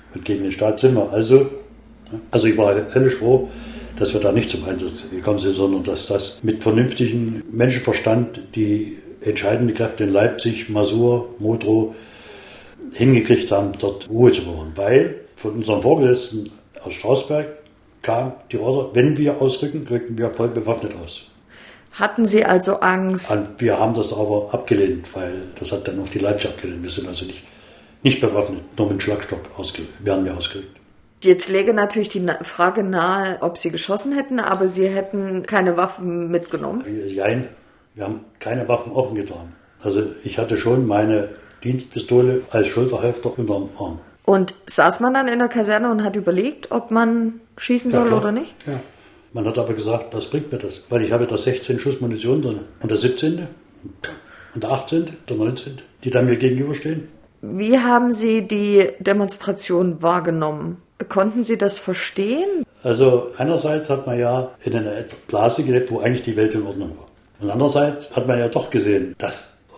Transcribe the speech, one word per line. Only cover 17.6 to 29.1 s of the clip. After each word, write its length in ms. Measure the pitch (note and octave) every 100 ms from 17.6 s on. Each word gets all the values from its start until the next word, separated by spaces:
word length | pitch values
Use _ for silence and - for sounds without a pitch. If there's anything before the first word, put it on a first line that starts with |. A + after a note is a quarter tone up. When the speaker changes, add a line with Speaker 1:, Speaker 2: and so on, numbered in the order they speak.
| - _ _ _
Speaker 1:
kam 320 | - A#2 B2+ - -
die 60 | G#2+
Order, 360 | A#2 C#3 C3+
wenn 220 | - C#3+ C#3+
wir 260 | D3 D3
ausrücken, 460 | C3+ - C#3+ D3+ C3+
rücken 280 | A#2+ - A2+
wir 140 | A2+
voll 180 | - A#2
bewaffnet 460 | A#2 G#2+ A#2 G#2+ F2
aus. 260 | E2 - - _ _ - - - _
Speaker 2:
Hatten 320 | - G#3 A#3 G#3+
Sie 200 | G#3+ -
also 340 | F#3 F#3 -
Angst? 500 | F#3 F#3 F#3+ F#3 - G#2+
Speaker 1:
Und 240 | G2+ -
wir 180 | A#2 G2
haben 160 | A2+
das 200 | A2+ G2+
aber 400 | G#2 G#2 G#2 -
abgelehnt, 540 | - - G2+ F#2+ F2 -
weil 200 | F#2+ F2+ F#2 F#2 -
das 140 | F2+
hat 160 | G2 G2
dann 100 | F#2+
auch 60 | G2
die 120 | G2
Leipzig 300 | G2+ G#2 G2
abgelehnt. 340 | - F2+ E2+
Wir 60 | F2
sind 160 | - F2
also 200 | E2+ F2+
nicht, 180 | - - - - - - -
nicht 200 | C3+ -
bewaffnet, 400 | A2+ G#2 G#2 F2+ - -
nur 100 | G2+
mit 80 | G2
dem 60 |
Schlagstock 400 | -